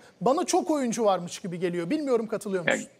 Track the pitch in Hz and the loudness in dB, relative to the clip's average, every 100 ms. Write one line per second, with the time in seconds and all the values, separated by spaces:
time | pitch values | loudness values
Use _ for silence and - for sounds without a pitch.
0 | - _ 185 302 330 359 - 302 247 226 | -14 _ 2 2 2 2 2 0 0 2
1 | 214 180 175 - 196 175 180 175 170 311 | 2 2 -2 -8 -8 -4 -2 -2 -2 -2
2 | 277 233 214 202 214 190 160 - - - | 0 0 0 -6 -4 -2 0 0 -2 -16